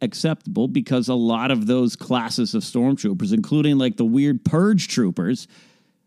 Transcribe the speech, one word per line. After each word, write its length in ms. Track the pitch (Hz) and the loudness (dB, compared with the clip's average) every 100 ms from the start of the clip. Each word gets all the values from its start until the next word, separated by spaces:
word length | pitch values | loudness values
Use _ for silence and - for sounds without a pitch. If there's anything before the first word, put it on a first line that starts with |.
acceptable 640 | 120 - 160 160 - 101 131 | -6 -2 -2 -2 -4 -2 0
because 400 | 131 113 131 117 | 0 0 0 0
a 60 | |
lot 360 | 123 117 117 131 | 0 0 0 0
of 160 | 127 107 | 0 2
those 280 | 127 120 | 2 0
classes 600 | - - 123 113 - 113 | -2 -4 -2 -2 -2 -2
of 80 | 110 | -2
Stormtroopers, 720 | - 120 127 139 107 92 101 | -2 0 0 0 -2 -2 0
including, 460 | 110 - 151 147 139 | 0 0 0 2 2
like, 180 | 127 - | 2 0
the 80 | |
weird 400 | 113 127 143 123 | 0 2 2 0
Purge 440 | - 156 202 202 - | 0 2 4 2 0
Troopers, 580 | - 101 87 87 127 - - _ _ _ _ | 0 0 0 -2 -4 -8 -20 _ _ _ _